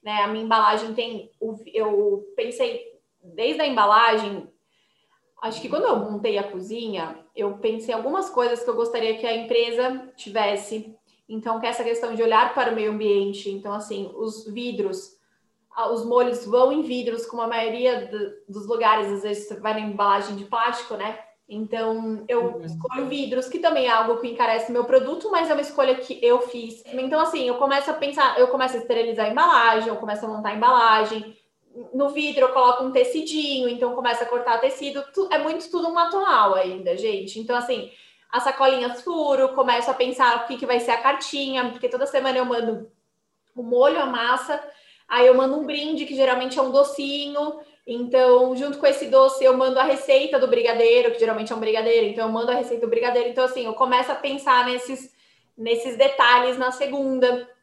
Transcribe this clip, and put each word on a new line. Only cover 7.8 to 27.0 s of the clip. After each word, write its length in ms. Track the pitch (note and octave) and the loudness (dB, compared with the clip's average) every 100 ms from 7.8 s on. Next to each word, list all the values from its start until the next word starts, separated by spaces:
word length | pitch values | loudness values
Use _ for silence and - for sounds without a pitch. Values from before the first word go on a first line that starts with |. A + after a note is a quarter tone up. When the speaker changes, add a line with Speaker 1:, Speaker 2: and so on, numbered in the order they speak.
| A3 | -4
Speaker 1:
em 40 | A3+ | -4
algumas 320 | B3+ F4+ F#4+ | -4 -4 -2
coisas 340 | - A#3+ A#3 | 0 0 -2
que 60 | B3 | -4
eu 60 | A3+ | -2
gostaria 420 | A#3 A#3 A3 A3 | -2 -2 -4 -4
que 80 | A#3+ | -4
a 100 | A3+ | -6
empresa 760 | A3+ A#3+ A#3 A#3 B3+ C4 - - | -2 0 0 0 -2 -4 -12 -20
tivesse. 800 | - G#3 G#3 G3+ - A3 G#3+ - _ _ _ | -6 -2 -2 -2 -6 -10 -12 -20 _ _ _
Então, 320 | A3 A3+ A3+ | -10 -6 -4
que 60 | A#3 | -4
é 40 | |
essa 140 | A#3+ | -4
questão 300 | A3+ A#3 A#3 | -4 -4 -4
de 80 | A3 | -2
olhar 320 | A3+ A3 A#3+ | 2 4 2
para 180 | - A#3 | 0 -2
o 40 | A3 | 0
meio 160 | G#3+ | -4
ambiente. 580 | G#3+ G#3+ G3+ G3 G3 G3+ | -2 0 0 0 -6 -10
Então, 240 | G3 G3+ | -10 -8
assim, 380 | G#3 G#3+ G3+ G3 - | -10 -8 -10 -10 -8
os 300 | A3 A3 A3 | -10 -10 -14
vidros, 720 | G#3 A#3+ G3+ G3 F#3 - _ _ _ _ _ _ - | -10 -8 -4 -6 -6 -12 _ _ _ _ _ _ -6
ah, 140 | A3+ | -4
os 140 | A#3 A3+ | -2 0
molhos 400 | A#3+ B3 A#3+ G3+ | 2 2 -2 0
vão 260 | B3 C4 | 4 4
em 100 | D4+ | 2
vidros, 420 | C4 B3 A#3+ A3+ A#3 | -2 -4 -4 -6 -8
como 160 | A#3+ | -6
a 60 | A#3 | -4
maioria 580 | A#3 A3+ A#3 B3+ - - | -2 -4 0 0 0 -4
do, 260 | G#3 G3+ - _ | -8 -8 -10 _
dos 200 | G3+ G3+ | -14 -6
lugares, 440 | A3+ A3 G#3+ G3+ | 0 2 2 0
às 120 | G3+ | -4
vezes 240 | G#3 G#3 - | -4 -8 -8
você 120 | G3 | -8
vai 140 | G#3+ | -4
na 60 | G#3+ | -4
embalagem 540 | G#3+ G3+ G3+ G3+ G#3 G3 | -6 -2 0 0 -2 -10
de 100 | G3 | -6
plástico, 500 | A#3 A#3 A#3+ - G#3+ | -2 -2 -2 -8 -8
né? 240 | G#3 A3 - _ _ | -8 -10 -18 _ _
Então, 760 | G#3 G#3+ A3+ A3+ A3+ A3+ G#3+ - | -10 -8 -4 -4 -4 -6 -8 -2
eu 280 | A#3+ - - | -2 -2 -6
Speaker 2:
Uhum. 100 | E3 | -10
Speaker 1:
escolho 400 | E3 - C4+ C#4 | -10 -8 -6 -6
vidros, 400 | C#4+ C4 B3 B3+ | -6 -4 -4 -4
que 120 | - | -2
também 260 | E4 D4+ B3 | 0 0 0
é 60 | |
algo 280 | A3+ A3+ A#3 | 0 0 -2
que 80 | B3 | -4
encarece 440 | A#3 A3+ A3+ A3+ | -2 0 0 -2
meu 120 | A#3+ A#3 | -2 4
produto, 440 | C4 B3 E4+ G#4+ | 2 2 -6 -2
mas 200 | F4+ E4 | -2 0
é 40 | |
uma 80 | D4 | -2
escolha 320 | C#4+ - C4 B3+ | -2 0 2 0
que 240 | - C4 A#3+ | -4 0 4
eu 160 | B3 | 4
fiz. 400 | B3 A#3+ A3+ - - | 2 -8 -12 -14 -12
Então, 320 | B3+ | -8